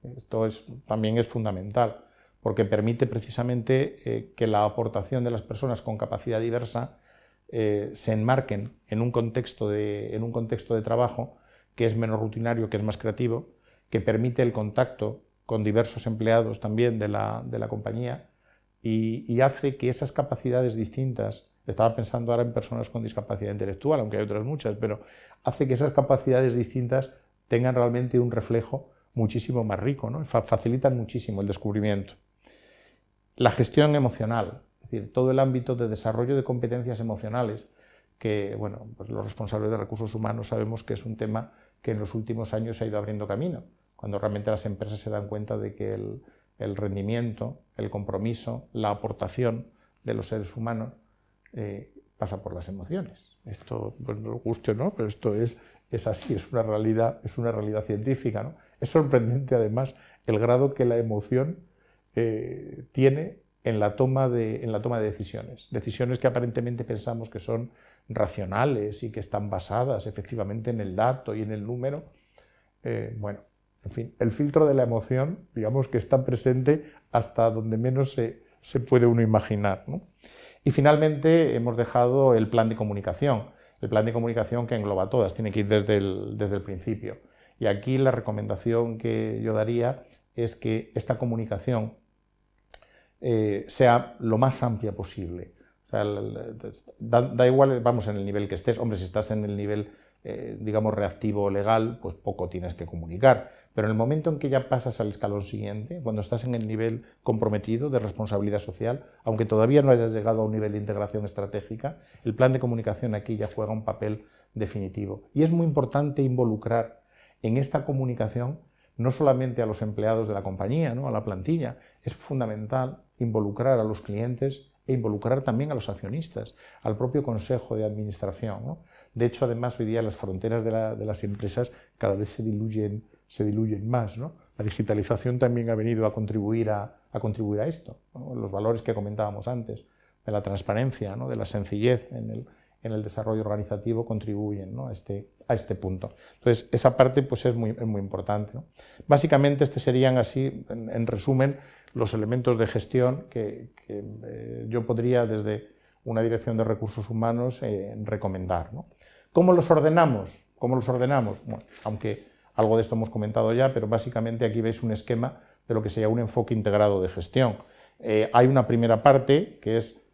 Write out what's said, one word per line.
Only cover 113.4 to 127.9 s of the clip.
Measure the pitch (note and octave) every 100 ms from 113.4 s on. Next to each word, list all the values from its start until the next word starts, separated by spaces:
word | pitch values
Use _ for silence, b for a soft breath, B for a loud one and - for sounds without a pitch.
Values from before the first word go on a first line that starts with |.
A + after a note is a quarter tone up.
| G#2+
juega | - G#2+
un | A2
papel | A2 G#2+ G#2+ G#2 B B B
definitivo. | - G#2+ G#2+ G2 F#2+ G2+ G2+ -
Y | C#3+
es | D#3+
muy | E3+ E3
importante | D3 B2+ C#3 D3 C3+
involucrar | C3+ B2+ A#2+ G#2+ A2+ A#2 A2+ - b b b b
en | A2 B2
esta | C3+ D3+
comunicación | C#3 C#3 B2+ A#2+ G#2+ A#2+ A#2+ D#3 _ b b -
no | A#2+
solamente | B2+ D3 B2+ C3 A#2+
a | A2+
los | G#2+
empleados | A2 G#2 G#2+ A2+ G#2+
de |
la | G2+
compañía, | G2 F#2+ G2+ C#3+ D#3+
¿no? | A#2 C#3
A |
la | A2+
plantilla, | G#2+ F#2+ F#2 E3 B2 B2+ b b
es | -
fundamental | - - C3+ A2+ G#2+ G#2+ C3 C3 - _ _
involucrar | A#2+ A2 G#2 G#2 B2 B2+
a |
los | A2 G#2
clientes | - G#2 A#2+ B2 C3+ C3+ _ _ -
e |
involucrar | C3 A2+ G#2 A2+ C3
también | C3+ A2+ D3
a |
los | C3 -
accionistas, | G2 F#2+ C3+ D#3+ - A2 _ B B
al | A2+ G#2+
propio | B2+ C#3+
consejo | C3+ A2 - B2 - A2
de |
administración, | G#2+